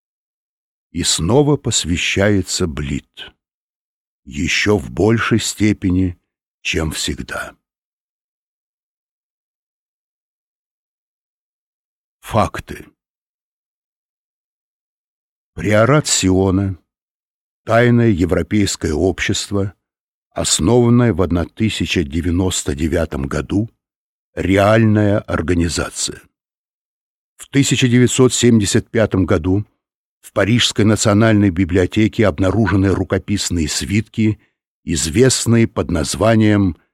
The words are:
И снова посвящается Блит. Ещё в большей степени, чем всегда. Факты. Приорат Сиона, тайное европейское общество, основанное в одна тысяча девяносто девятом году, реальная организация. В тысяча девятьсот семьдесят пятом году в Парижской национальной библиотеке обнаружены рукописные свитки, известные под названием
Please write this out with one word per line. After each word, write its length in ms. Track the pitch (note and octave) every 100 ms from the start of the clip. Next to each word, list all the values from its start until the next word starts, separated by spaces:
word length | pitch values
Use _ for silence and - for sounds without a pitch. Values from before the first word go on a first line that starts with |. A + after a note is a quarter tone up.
| _ _ _ _ _ _ _ _ _
И 120 | E2+
снова 540 | E2+ - D#2+ B2+ D3 C#3+
посвящается 1080 | A#2+ - D#2 E2+ - - G2+ G2+ F2+ - F2+
Блит. 680 | C#2+ C#2+ C#2 - - - _ _ _ _ _ _ _ _ _
Ещё 540 | C2+ C#2 D#2+ - - G#2
в 120 | B1+
большей 500 | C2 G#2 A2+ - A2+
степени, 800 | - - G#2 G2 F#2+ F2+ F#2 F2 _ _ _ _
чем 300 | - E2+ D#2+
всегда. 640 | - - D2 B1+ - - - _ _ _ _ _ _ _ _ _ _ _ _ _ _ _ _ _ _ _ _ _ _ _ _ _ _ _ _ _ _ _ _ _ _ _ _ _ _ _ _ _ _ _ _ _ _
Факты. 680 | - A2 F#2 - - - - _ _ _ _ _ _ _ _ _ _ _ _ _ _ _ _ _ _ _ _ _ _ _ _ _ _ -
Приорат 520 | F2+ G#2 A2+ D3+ -
Сиона, 720 | - F#2+ F#2 F#2+ F#2 G2 F#2 _ _ _ _ _ _ _ _ -
тайное 440 | A2+ A#2+ A#2+ A#2
европейское 840 | F2 F2 F2 E2 G#2 G2 - E2
общество, 840 | D2+ F#2 E2+ - G2+ - G2+ G2 - _ _ _ _ _
основанное 800 | - E2 - D#2+ B2 A#2+ A#2+ A#2+
в 80 | E2+
одна 240 | F2 F2 D#2+
тысяча 580 | - A2 - F2 F#2+
девяносто 720 | D2+ E2 F2 E2+ F#2 - - C#2
девятом 520 | D#2 E2+ D#2+ C2+ C#2
году, 420 | D2+ C2+ F#2+ A2+ _ _ _ _ _ _
реальная 840 | - F2 F#2+ G2+ A2 A2 G#2+ G#2 G#2+
организация. 1000 | - E2+ D#2 F2 E2+ D2+ C2+ - - - _ _ _ _ _ _ _ _ _ _ _ -
В 120 | -
тысяча 380 | C#3+ C3 B2+ B2+
девятьсот 460 | A#2+ A#2+ - C3
семьдесят 560 | - A#2 A2+ G2 A2+ -
пятом 360 | A2+ G#2 F#2+ F2+
году 400 | F#2+ F2+ G2 G#2 _ _ _ _ _
в 100 | -
Парижской 540 | - F#2+ A#2+ - - G#2+
национальной 640 | G#2+ A2+ G#2 A2+ G#2 G2+
библиотеке 760 | E2 F2 F#2 F2 G#2+ G#2+ - G#2
обнаружены 640 | F#2+ F#2+ G2+ A#2+ F#2+ G2
рукописные 800 | F2+ F#2 G2 - G2+ - F2 D2
свитки, 720 | - C2+ G#2 A2+ - A2 G#2 _ _ _ _
известные 840 | D2+ E2 D#2+ F2 B2+ - - A#2 A2+
под 240 | - D2+
названием 840 | F2 D2 - G#2+ A2+ G#2+ G#2 G2 D#2+ _